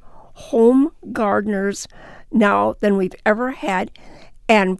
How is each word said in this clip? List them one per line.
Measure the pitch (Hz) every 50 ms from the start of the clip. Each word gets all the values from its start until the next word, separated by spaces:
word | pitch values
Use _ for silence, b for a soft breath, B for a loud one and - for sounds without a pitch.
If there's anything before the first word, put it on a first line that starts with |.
| b b b b b b b
home | - - - - 226 226 233 254 262 277 330 - - - -
gardeners | 247 - 220 202 202 214 202 214 208 190 196 202 196 - - - B B B B B B B B
now | - 220 208 202 196 202 202 220 - -
than | - 208 202
we've | 196 190 185 - - -
ever | 220 214 220 247 254
had? | 269 - - 202 190 185 208 - B B B B B B B B B B -
And | - 220 208 190 185 185